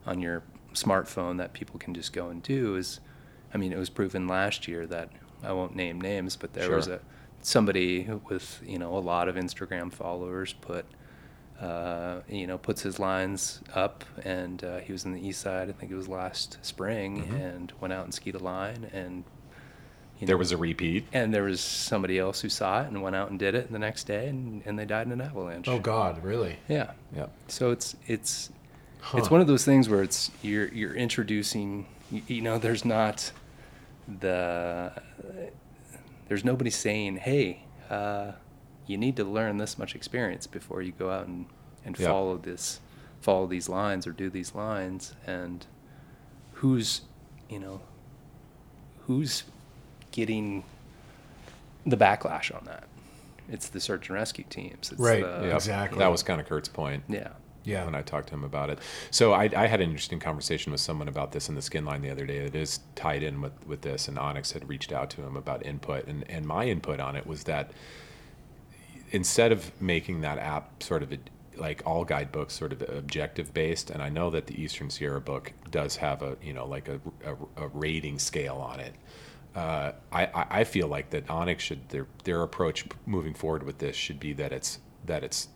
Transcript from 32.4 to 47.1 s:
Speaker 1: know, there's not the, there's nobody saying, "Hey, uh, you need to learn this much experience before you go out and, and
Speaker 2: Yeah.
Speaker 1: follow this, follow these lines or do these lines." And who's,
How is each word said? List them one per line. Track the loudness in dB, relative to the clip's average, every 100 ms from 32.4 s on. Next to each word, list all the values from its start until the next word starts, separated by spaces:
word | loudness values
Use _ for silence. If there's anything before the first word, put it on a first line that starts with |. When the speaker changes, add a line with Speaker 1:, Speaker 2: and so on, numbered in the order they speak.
Speaker 1:
know, | 2 2
there's | 2 2
not | 4 6 4 2 -6 -8 -18 -20 -20 -20 -20 -18 -14 -2
the, | 2 2 2 0 0 -2 -4 -8 -14 -14 -12 -10 -10 -12 -20 -20 -20 -20 -20 -20 -2
there's | 2
nobody | 4 4 2
saying, | 2 2 2 0 -2
"Hey, | 4 4 4 0 -12 -18 -6
uh, | -2 0 -2 -4 -10 -18 -20 -20 -16 -6
you | 0
need | 2 2
to |
learn | 0 2 2 0
this | -2 -4
much | -6 -8
experience | -4 0 0 -2 -8
before | -10 -6 -6
you | -6
go | -2 -2
out | -2 -4
and, | -8 -10 -14 -20 -16 -10
and | 2
Speaker 2:
Yeah. | 4
Speaker 1:
follow | 4 2 0
this, | -4 -4 -6 -6 -14 -20 -20 -2
follow | 4 6 4
these | 0 0
lines | 0 2 0 -4
or |
do | -4 -4
these | -4 -6 -4
lines." | -2 -2 -4 -6 -10 -12 -8
And | -6 -6 -8 -12 -20 -20 -20 -20 -20 -20 -20 -18
who's, | 2 6 6 4 -2 -4